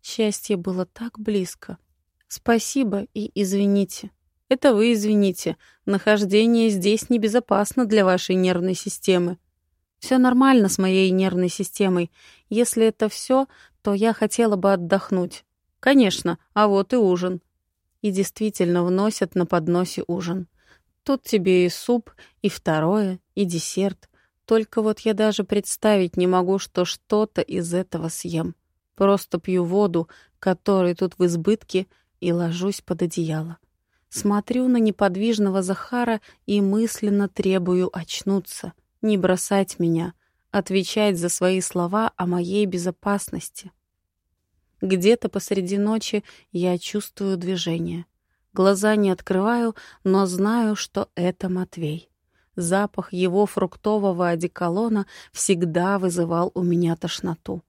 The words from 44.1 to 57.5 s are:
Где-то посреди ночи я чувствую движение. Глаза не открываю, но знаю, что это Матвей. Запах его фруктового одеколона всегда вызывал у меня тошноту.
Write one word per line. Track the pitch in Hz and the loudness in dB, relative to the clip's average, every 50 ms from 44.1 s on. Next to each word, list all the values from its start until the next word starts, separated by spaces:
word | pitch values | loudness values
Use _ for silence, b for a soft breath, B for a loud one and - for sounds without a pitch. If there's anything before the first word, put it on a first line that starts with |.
| _ _ _ _ _ _ _ _ _ _ _ _ _ _ - | _ _ _ _ _ _ _ _ _ _ _ _ _ _ -2
Где-то | 190 190 185 175 208 233 240 - 202 | 0 0 2 4 4 4 4 0 -6
посреди | - 196 - - 208 196 185 175 196 202 | -6 -6 -4 -4 -4 -4 -2 -4 -2 -2
ночи | 202 208 220 220 - - - 208 202 B B B B B | 0 0 -2 -2 -4 -4 -6 -6 -6 B B B B B
я | B 180 175 180 180 | B -2 0 0 0
чувствую | 180 - - - 208 202 - _ - 202 196 190 | -2 -4 -6 -6 -6 -8 -8 _ -6 -4 -4 -4
движение. | 175 175 175 190 175 165 170 165 170 165 170 170 170 175 _ _ _ _ _ _ _ _ _ _ | -4 -4 -4 -4 -4 -4 -4 -4 -4 -4 -6 -6 -8 -10 _ _ _ _ _ _ _ _ _ _
Глаза | - 185 196 202 190 202 214 214 | 2 4 4 4 4 2 2 2
не | 214 208 196 | 4 2 2
открываю, | 185 180 - - 190 185 196 220 240 240 233 226 220 B B B B B B | 0 -2 -4 -2 -2 0 0 0 0 0 -2 -2 -4 B B B B B B
но | 190 190 190 196 | 2 2 2 2
знаю, | 185 180 180 196 208 226 240 226 214 214 | 2 0 0 0 0 2 0 0 0 -2
что | 202 - - _ 202 - _ _ | -4 -6 -8 _ -6 -6 _ _
это | - 175 180 185 _ - 185 | -2 -2 -2 -2 _ -6 -6
Матвей. | 185 185 185 185 - 170 165 147 151 165 - _ _ _ _ _ _ _ _ _ _ | -4 -4 -6 -8 -8 -8 -6 -6 -6 -8 -12 _ _ _ _ _ _ _ _ _ _
Запах | - 175 170 180 196 208 202 _ - 185 - - | -8 -4 0 0 0 0 -2 _ -8 -10 -8 -4
его | 180 185 185 170 196 208 | -2 -2 0 2 2 0
фруктового | 196 - - 190 175 - - _ 214 214 214 202 196 180 170 180 175 | 0 0 -2 -4 -4 -4 -6 _ -2 0 0 0 0 0 0 0 0
одеколона | 170 165 170 175 _ - 180 170 170 196 226 233 226 208 196 B B B B B B | 0 -2 -4 -6 _ -4 -4 -2 -2 -2 -2 0 0 -2 -2 B B B B B B
всегда | - - - 196 170 175 170 156 170 175 190 202 196 | -8 -2 -2 0 0 0 -2 0 0 0 0 0 0
вызывал | 185 185 175 175 170 165 170 170 175 190 _ | -2 -2 0 0 -2 0 0 0 -2 -2 _
у | - 180 | -2 0
меня | 175 175 170 175 165 165 | 0 2 2 2 0 -2
тошноту. | - - 170 - - - 185 165 - _ - | -2 -6 -8 -8 -6 -6 -6 -6 -8 _ -10